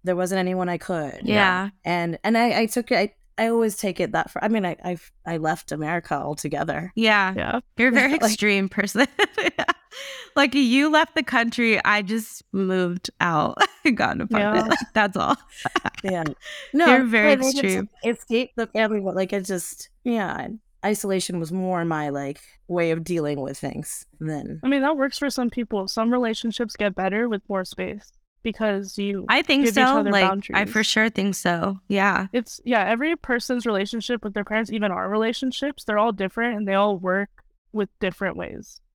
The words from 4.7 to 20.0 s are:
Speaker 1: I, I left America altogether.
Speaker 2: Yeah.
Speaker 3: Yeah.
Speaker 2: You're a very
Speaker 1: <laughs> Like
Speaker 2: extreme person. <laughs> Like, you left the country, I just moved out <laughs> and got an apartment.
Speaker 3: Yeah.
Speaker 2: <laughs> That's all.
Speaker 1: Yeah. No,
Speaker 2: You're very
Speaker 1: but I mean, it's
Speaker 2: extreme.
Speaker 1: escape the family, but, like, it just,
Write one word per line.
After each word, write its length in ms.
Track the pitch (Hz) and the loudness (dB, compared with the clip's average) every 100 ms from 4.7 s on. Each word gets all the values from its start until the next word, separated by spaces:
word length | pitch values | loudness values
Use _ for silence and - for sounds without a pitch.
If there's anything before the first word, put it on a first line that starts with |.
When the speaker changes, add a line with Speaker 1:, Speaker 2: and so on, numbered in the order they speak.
| - | -4
Speaker 1:
I, 120 | 180 180 - _ | -8 -8 -12 _
I 120 | 165 165 | -6 -2
left 340 | 156 165 - | -2 -2 -6
America 440 | 147 156 175 - 143 | -6 -4 -4 -4 -4
altogether. 760 | 147 151 147 147 160 147 180 - | -4 -6 -6 -4 -4 -4 -6 0
Speaker 2:
Yeah. 360 | 226 208 190 190 | 2 4 2 -2
Speaker 3:
Yeah. 240 | - 247 _ - | -2 -4 _ 0
Speaker 2:
You're 140 | 247 | 2
a 20 | |
very 200 | 240 262 | 4 2
Speaker 1:
<laughs> 80 | 311 | 2
Like 20 | |
Speaker 2:
extreme 460 | - 214 208 196 190 | 0 2 2 2 0
person. 380 | - 202 220 269 | -2 -2 2 0
<laughs> 40 | - 415 - 330 - - - _ - - 523 - | 2 0 2 -2 0 -2 -4 _ -16 -14 -14 -4
Like, 200 | 277 269 | 2 4
you 340 | 262 247 262 302 | 4 4 6 6
left 260 | 302 320 | 4 4
the 80 | 320 | 0
country, 560 | 254 247 233 240 233 208 | 0 2 2 2 2 4
I 160 | - 208 | 4 2
just 420 | 190 220 220 - _ | 0 -4 -6 -16 _
moved 580 | 190 190 185 180 180 - _ | -2 0 2 0 -2 -8 _
out 380 | 175 160 151 - - | 2 2 0 2 0
<laughs> 120 | - | 2
and 100 | 320 214 | 0 2
got 180 | - | 0
an 80 | - | 0
apartment. 440 | 208 214 208 214 220 | 0 0 2 2 2
Speaker 3:
Yeah. 60 | 233 | 0
Speaker 2:
<laughs> 100 | - | 0
That's 200 | 220 202 - | 0 0 0
all. 200 | - - - - - - - - | 0 0 -4 -10 -4 -2 -4 -6
Speaker 1:
Yeah. 220 | 190 180 160 - - 571 539 | -4 -2 -4 -8 -16 -16 -2
No, 140 | 277 339 | 4 6
Speaker 2:
You're 180 | 254 | 6
very 300 | 247 220 208 269 | 6 4 6 4
Speaker 1:
but 40 | |
I 20 | |
mean, 160 | 262 277 | 2 2
it's 0 | |
Speaker 2:
extreme. 280 | 190 190 208 _ | 0 0 -4 _
Speaker 1:
escape 460 | 226 233 - 233 254 - | -4 -4 -2 -2 -2 -6
the 100 | 226 | -4
family, 320 | 220 220 214 | 0 0 0
but, 140 | 190 | -2
like, 200 | 180 190 | -2 -2
it 100 | 202 | -2
just, 460 | 185 185 - - - _ | -4 -6 -6 -14 -20 _